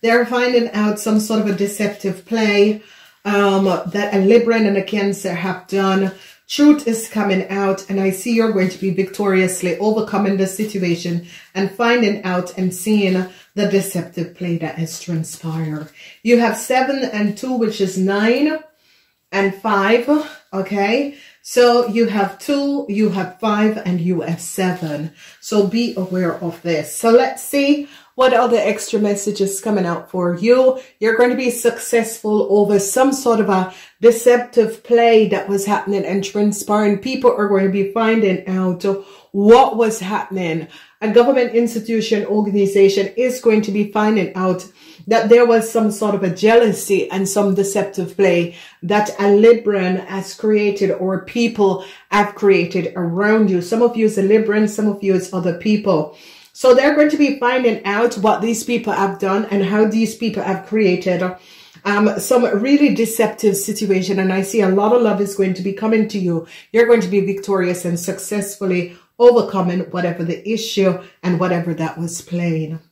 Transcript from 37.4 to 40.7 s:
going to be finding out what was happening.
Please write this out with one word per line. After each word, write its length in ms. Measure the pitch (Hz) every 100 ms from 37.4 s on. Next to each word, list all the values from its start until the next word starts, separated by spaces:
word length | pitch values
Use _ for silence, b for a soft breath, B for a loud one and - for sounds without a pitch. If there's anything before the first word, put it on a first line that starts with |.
| 208
going 160 | 196
to 80 | 190
be 220 | 196 196
finding 520 | 226 220 226 202 190 -
out 380 | 185 185 180 196 196 B B B
what 460 | 202 202 240 269 220
was 220 | 226 214
happening. 680 | 185 214 - 190 175 160 160